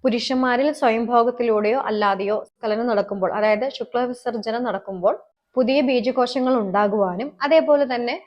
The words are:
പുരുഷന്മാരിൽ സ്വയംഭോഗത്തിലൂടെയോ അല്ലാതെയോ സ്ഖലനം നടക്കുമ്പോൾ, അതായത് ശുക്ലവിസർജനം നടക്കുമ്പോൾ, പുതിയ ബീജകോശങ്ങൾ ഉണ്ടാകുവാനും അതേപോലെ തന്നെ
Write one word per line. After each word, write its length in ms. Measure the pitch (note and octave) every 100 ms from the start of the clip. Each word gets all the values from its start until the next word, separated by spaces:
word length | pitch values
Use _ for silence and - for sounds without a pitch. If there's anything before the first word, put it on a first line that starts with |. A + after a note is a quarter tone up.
പുരുഷന്മാരിൽ 640 | C4 A3+ - B3+ B3+ B3 C#4+ D4
സ്വയംഭോഗത്തിലൂടെയോ 960 | B3 A3+ A#3 A#3+ A#3 A#3+ A#3+ G#3+ G#3 C4 -
അല്ലാതെയോ 460 | G#3+ G#3 F#3+ G3+ G#3+ -
സ്ഖലനം 380 | _ A3 G#3+ A#3+
നടക്കുമ്പോൾ, 400 | G#3 G3+ G3+ F#3 G#3+
അതായത് 280 | G#3+ G#3+ C4+ C4+
ശുക്ലവിസർജനം 880 | A#3 A#3+ B3 B3 - A3+ G#3+ A#3 B3
നടക്കുമ്പോൾ, 460 | G3 G3 F#3+ F#3+ E4 - _ _ -
പുതിയ 240 | A#3+ C#4 C4+
ബീജകോശങ്ങൾ 680 | B3+ A3+ B3+ B3 C4+ B3+ B3+
ഉണ്ടാകുവാനും 680 | G3+ G3 G#3 G#3+ F#3+ F3+ C#4 - C#4
അതേപോലെ 400 | D#4+ D4 D4 C4+
തന്നെ 220 | A#3+ A#3+ D#4+